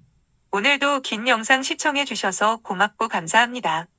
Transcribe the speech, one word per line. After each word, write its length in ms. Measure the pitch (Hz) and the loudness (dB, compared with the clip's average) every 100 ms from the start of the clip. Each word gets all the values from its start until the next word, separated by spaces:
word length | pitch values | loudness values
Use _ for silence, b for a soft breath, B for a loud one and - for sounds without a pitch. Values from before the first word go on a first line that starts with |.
| _ _ _ _ - | _ _ _ _ -6
오늘도 520 | 196 247 277 285 277 | 0 2 2 2 0
긴 260 | 269 208 240 | -2 -4 0
영상 340 | 226 220 262 | 2 4 2
시청해주셔서 960 | 269 320 320 285 277 214 202 185 208 226 | 2 -2 -2 -2 -4 -2 -2 0 0 0
고맙고 480 | - 185 208 - 220 | -4 0 0 0 -4
감사합니다. 800 | 196 165 226 240 247 185 160 170 | -4 0 2 2 0 -4 -4 -6